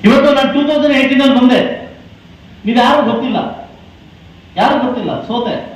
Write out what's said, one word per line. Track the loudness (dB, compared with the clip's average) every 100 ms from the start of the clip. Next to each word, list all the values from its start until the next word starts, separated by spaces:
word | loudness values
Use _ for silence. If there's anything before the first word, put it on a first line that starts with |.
ಇವತ್ತು | 6 4 4
ನಾನು | 2 0
ಟೂ | 0 0
ತೌಸಂಡ್ | 0 2 2
ಏಯ್ಟೀನ್ | 2 2
ಅಲ್ಲಿ | 2 4
ಬಂದೆ, | 4 2 -2 -8 -14 -20 -20 -20 -20 -20 -20 -10
ನೀವು | -2 0
ಯಾರು | 2 2
ಗೊತ್ತಿಲ್ಲ, | 0 -4 -4 -4 -6 -12 -18 -20 -20 -20 -20 -20 -20 -20 -12 -2
ಯಾರು | 0 0 -2
ಗೊತ್ತಿಲ್ಲ, | -4 -6 -8 -6
ಸೋತೆ. | -6 -4 -8 -10